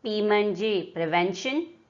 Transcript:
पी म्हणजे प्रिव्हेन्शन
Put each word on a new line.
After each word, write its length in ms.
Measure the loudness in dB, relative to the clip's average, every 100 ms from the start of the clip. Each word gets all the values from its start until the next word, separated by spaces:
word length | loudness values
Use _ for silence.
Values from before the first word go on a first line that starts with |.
पी 180 | -2 0
म्हणजे 600 | 2 2 2 0 0 -2 -2
प्रिव्हेन्शन 640 | -4 0 2 2 -2 -2 -2 -4 -12